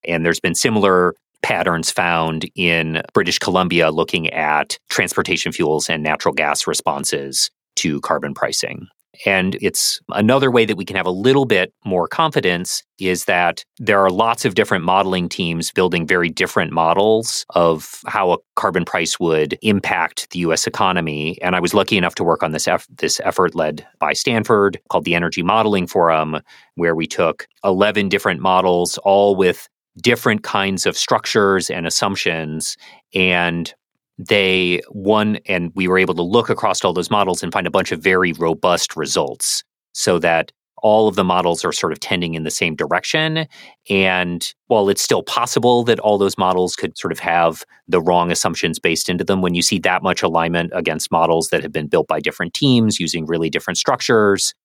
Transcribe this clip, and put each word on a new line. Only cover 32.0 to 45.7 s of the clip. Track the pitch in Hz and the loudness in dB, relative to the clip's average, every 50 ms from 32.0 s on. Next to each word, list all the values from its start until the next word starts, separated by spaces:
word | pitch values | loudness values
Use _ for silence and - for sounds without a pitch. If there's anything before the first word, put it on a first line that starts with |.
| - 101 98 - - 95 85 82 80 76 78 78 - - - _ - - - - _ _ _ | -2 -2 -2 -2 -2 -2 -2 -2 -4 -6 -6 -6 -6 -8 -10 _ -16 -20 -20 -20 _ _ _
And | 95 92 92 90 87 87 87 85 85 82 - - _ _ _ _ _ _ _ _ | 0 2 2 2 2 2 0 -2 -4 -6 -8 -10 _ _ _ _ _ _ _ _
they, | - 95 - 110 101 98 95 92 92 90 87 87 87 - - | -18 -2 0 2 2 4 4 2 2 2 0 0 -2 -4 -8
one, | - 101 95 98 107 107 107 107 107 - _ | -14 -4 0 2 2 4 2 0 -2 -4 _
and | - 95 90 85 85 80 | -4 -4 -2 -2 -4 -4
we | 92 92 90 | -2 0 2
were | 90 95 | 2 2
able | 95 90 92 | 2 2 0
to | 82 87 | -2 -2
look | 87 101 120 113 - | 2 2 2 2 2
across | 117 - - 107 92 - - | -4 -2 0 -2 -2 0 -2
all | 95 82 | -2 -2
those | 90 85 - | -2 -2 0
models | 110 104 101 95 90 85 - | 0 0 2 0 0 -2 -4
and | 90 - | -4 -4
find | 104 95 | -2 -4
a | 87 | 0
bunch | - 98 90 - | 0 0 0 0
of | 95 80 | -4 -2
very | 80 95 92 92 92 87 82 | 0 2 2 4 2 0 0
robust | - 82 82 82 80 - 92 87 85 - - - | 0 0 -2 -2 0 2 0 2 2 0 -4 -6
results, | - 78 73 - 92 78 67 57 - - - - - - _ _ _ _ _ _ | -8 -6 -4 -2 -2 -2 -2 -4 -6 -6 -4 -4 -6 -8 _ _ _ _ _ _
so | - - - 92 85 | -4 0 0 2 2
that | 78 85 82 82 80 - _ _ _ _ _ | 2 2 2 2 0 -4 _ _ _ _ _
all | - - 110 107 110 110 107 | -2 2 4 4 6 4 4
of | 95 | 2
the | 98 95 | 2 0
models | 90 90 90 90 87 85 82 - | 2 2 2 2 0 0 0 -2
are | 87 76 | -4 -4
sort | - - 85 | -2 -4 -4
of | 78 - | -4 -6
tending | - - 98 87 87 85 82 | -6 -4 -4 -4 -2 -4 -6
in | 80 80 | -6 -6
the | 78 - | -6 -4
same | - 98 85 78 | -2 -2 -2 -2
direction. | 73 80 76 85 90 - - - 156 156 160 156 160 156 - _ - - - - _ _ - | -4 -4 -2 -2 -2 -2 -2 -2 -2 -2 0 -2 -4 -6 -6 _ -20 -20 -20 -20 _ _ -2
And | 101 95 95 95 92 92 90 87 87 85 - - - _ _ _ | 0 2 2 2 2 0 0 -2 -4 -6 -6 -10 -12 _ _ _
while | 123 110 101 98 | 2 2 4 2
it's | 98 - - | 2 0 0
still | - 131 92 - | 0 0 -2 -2
possible | - - - 120 120 - - 113 123 | -2 -2 -2 -2 0 -2 0 2 4